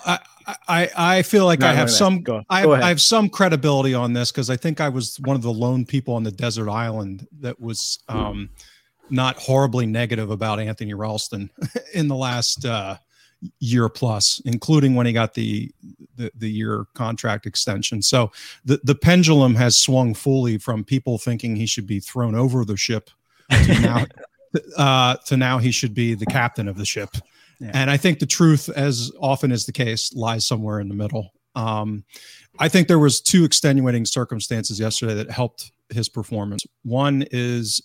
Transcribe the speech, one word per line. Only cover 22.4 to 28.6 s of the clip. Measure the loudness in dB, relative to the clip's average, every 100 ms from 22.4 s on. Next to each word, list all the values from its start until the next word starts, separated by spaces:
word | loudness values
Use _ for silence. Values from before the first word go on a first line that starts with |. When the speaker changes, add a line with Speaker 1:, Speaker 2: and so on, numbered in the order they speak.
| 2 2 -2
Speaker 1:
the | -2
ship | -2 -4 -6 _ _ _ 2
to | 4 6 4
now, | 4 0 -2 -10 -20 _
Speaker 2:
<laughs> | _ -6 -4 0
Speaker 1:
uh, | 2 4 2 0 -2
to | 0
now | 2 2
he | 0
should | 0 -2 -2
be | -2
the | -2 -2
captain | 0 -2 -4 -8
of | -6
the | -6
ship. | -6 -8 -12 -14 _ _ -18
Speaker 2:
Yeah. | -6
Speaker 1:
And | -2 2
I | 2
think | 2 0
the | -2
truth, | 4 4 4